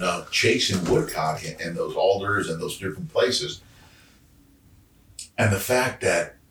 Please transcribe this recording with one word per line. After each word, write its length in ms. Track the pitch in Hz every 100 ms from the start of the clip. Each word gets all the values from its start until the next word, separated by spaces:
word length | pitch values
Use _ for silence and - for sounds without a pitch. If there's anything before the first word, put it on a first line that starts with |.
uh, 240 | 90 85 -
chasing 540 | - 117 127 - 95
woodcock 600 | 82 - - - 78 76
in, 160 | 82 -
in 140 | 85
those 220 | 85 78 78
alders 520 | 92 95 101 101 85
and 140 | 80
those 160 | 73 -
different 340 | 76 76 85
places. 480 | - 95 - 90 - - - - - - _ _ _ _ _ _ - _ _ _ - - -
And 160 | 110
the 60 | 95
fact 420 | - 127 143 -
that 340 | - 85 85 - _